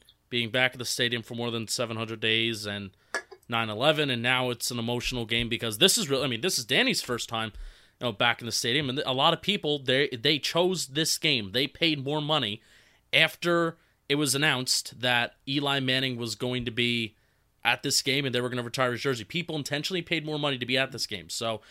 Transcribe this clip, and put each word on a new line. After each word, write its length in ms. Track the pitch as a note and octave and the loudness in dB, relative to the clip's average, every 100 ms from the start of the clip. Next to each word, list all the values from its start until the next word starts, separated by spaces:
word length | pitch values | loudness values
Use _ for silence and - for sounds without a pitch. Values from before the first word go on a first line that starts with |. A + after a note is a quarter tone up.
| - _ _ | -18 _ _
being 200 | B2 A#2 | -2 0
back 240 | B2+ B2+ | 2 2
at 60 | B2+ | 0
the 60 | A#2 | -4
stadium 360 | - A#2+ A#2 | 0 0 0
for 140 | A2 A#2 | -4 -6
more 160 | A#2+ | -4
than 160 | A2+ A2 | -4 -4
seven 300 | - A#2 A2 | -2 -2 -4
hundred 220 | A2+ A2 | -6 -2
days 460 | A2 A2+ A2+ A2 G#2+ | 2 4 2 -2 -4
and 260 | G2+ G2 - _ - - - - | -6 -8 -14 _ -8 -8 -16 -4
nine 200 | A#2 A2+ | -2 0
eleven, 400 | G#2+ C#3+ D3+ D3 | 2 2 4 0
and 120 | A#2+ | 0
now 280 | A#2+ B2+ B2+ | 2 2 0
it's 220 | A#2 - | -2 -4
an 80 | B2 | -2
emotional 460 | A2+ B2 - B2+ A2 | -2 -2 -2 -4 -2
game 240 | A#2 A#2 | 0 0
because 300 | A2+ A#2 G#2+ | -2 -4 2
this 180 | F3+ A#3+ | 4 4
is 120 | E3+ | 2
real. 140 | C3+ | 0
I 40 | C3+ | 0
mean, 140 | A2+ | 0
this 160 | E3+ F#3 | 0 -2
is 80 | G#2+ | 0
Danny's 360 | C#3 B3+ G3 | 2 2 0
first 260 | - A#2 - | -2 -6 -4
time, 240 | A2+ A2 - - - - _ | -4 -6 -8 -14 -16 -20 _
you 80 | B2 | -6
know, 40 | |
back 280 | G2+ B2 A2+ | 2 2 2
in 40 | A#2+ | -2
the 60 | |
stadium, 380 | - A#2+ C3+ C#3+ | -2 0 0 0
and 100 | C3 C#3 | -2 -2
a 80 | |
lot 200 | C3 D3+ | 2 4
of 80 | E3 | 2
people, 380 | - G3+ D#3 D3 | 0 -2 -2 -2
they, 280 | C3 C3 D3 | 2 2 2
they 300 | B2 D#3+ D#3 | 0 2 2
chose 480 | - E3 F3+ F3+ C3+ | 0 2 2 0 -4
this 300 | C3+ D#3+ - | -2 0 0
game. 340 | D#3+ C3+ G2+ | 2 2 0
They 160 | G#2+ C#3 | -2 -2
paid 360 | - E3 D3+ | 0 0 2
more 180 | C3 D3+ | 0 -2
money 400 | D3 D3+ A2+ G#2+ - - - _ _ | 0 0 0 -4 -12 -20 -20 _ _
after 680 | C#3 D#3+ - E3+ E3+ E3 E3 _ _ - | 4 4 2 2 2 2 -2 _ _ 0
it 80 | C#3+ | 2
was 180 | D3 | 2
announced 680 | C3+ D3+ C3 B2+ - - B2 | 2 2 2 2 -2 -2 -2
that 340 | B2+ A#2+ A#2 - - | 2 2 2 -4 -4
Eli 340 | C#3 C#3 C#3 | -2 0 0
Manning 340 | C3 C3 C3 A#2+ | 2 0 0 -2
was 180 | A#2 G#2+ | -6 -4
going 280 | B2 B2+ A#2+ | -2 -2 -2
to 60 | |
be 440 | A2+ A#2+ A#2+ A2+ - _ _ _ _ - | 0 2 2 -2 -8 _ _ _ _ 0
at 180 | B2 | 0
this 180 | D3 - | 0 0
game 240 | - C3+ C#3 | 2 0 0
and 80 | |
they 60 | B2 | 0
were 80 | B2 | 0
gonna 160 | B2 | -2
retire 300 | A#2+ B2+ B2+ | -4 0 0
his 80 | A#2 | 0
jersey. 240 | C#3 B2 G#2 | -2 -2 -4
People 320 | E3+ E3+ D#3 | -6 -4 -6
intentionally 440 | C3+ D3 D#3 F#3 | -4 -4 -2 -4
paid 240 | E3+ E3 D#3 | -2 -4 -2
more 140 | D3+ | -2
money 180 | D3 C3+ | 0 -2
to 80 | A#2+ | 0
be 120 | C3 | 0
at 160 | C3+ | 0
this 120 | A2+ - | -2 -6
game, 240 | G2 D#2+ | -6 -8
so, 300 | - A#2 A2 - | -4 -4 -4 -8